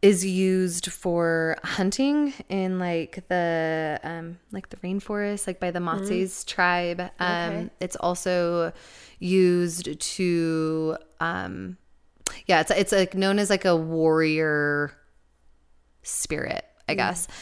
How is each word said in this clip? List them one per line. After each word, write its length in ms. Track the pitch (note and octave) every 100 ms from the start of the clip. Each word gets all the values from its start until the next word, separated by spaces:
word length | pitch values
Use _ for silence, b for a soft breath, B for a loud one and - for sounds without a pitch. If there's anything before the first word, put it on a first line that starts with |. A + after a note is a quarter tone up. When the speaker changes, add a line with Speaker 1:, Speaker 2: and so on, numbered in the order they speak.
Speaker 1:
is 240 | G3 F#3+ F#3+
used 640 | F#3 F#3+ F#3 F#3 F3 -
for 640 | - F#3 E3+ E3+ E3 D#3+ D#3+
hunting 680 | - - F#3+ - C4+ D4 D4 C4+ -
in, 300 | G3 F#3 F#3
like, 440 | F3+ E3+ D#3+ - F3+
the, 720 | F3+ E3+ E3 D#3+ D#3+ D#3 D3+
um, 360 | - E3 E3 F3 _
like, 180 | G3 -
the 80 | -
rainforest, 680 | F3+ G3 - G#3 G#3 G#3 -
like, 140 | F3+
by 100 | F3+
the 100 | F3+
Speaker 2:
Mm. 40 | F3 E3
Speaker 1:
Matses 440 | G3 F#3 F#3 -
tribe. 580 | - - F3+ F3 F3 F3 F3+ -
Um, 320 | F3+ F3 E3+
Speaker 2:
Okay. 160 | E3 F3 _
Speaker 1:
it's 140 | F3+ -
also 720 | - F3+ - F3+ E3+ E3+ E3 - B B B B
used 800 | F3+ F#3 F3+ F3 F3 E3 F3 D3+
to, 960 | - - F#3 E3+ E3 D#3+ D#3+ D#3+ D#3 D#3 - _
um, 580 | E3 E3+ F#2 F3+ F#3+ F#3 _ - _ _ - B -
yeah, 140 | E3+
it's, 100 | D#3
it's, 200 | E3 F#3+
like, 220 | G3+ F#3
known 240 | F#3+ F#3+ G3+
as, 120 | G3+
like, 140 | G3 F#3+
a 100 | E3+
warrior 1200 | D#3+ E3 D#3+ D#3+ D#3+ D#3 D#3+ D3+ D3 D3 D3 - _ _ _ _ _ _ _ _ _ _
spirit, 600 | - - - D#3 - - - _ -
I 60 |
Speaker 2:
Mm. 40 | F3+
Speaker 1:
guess. 300 | G#2 E3+ - B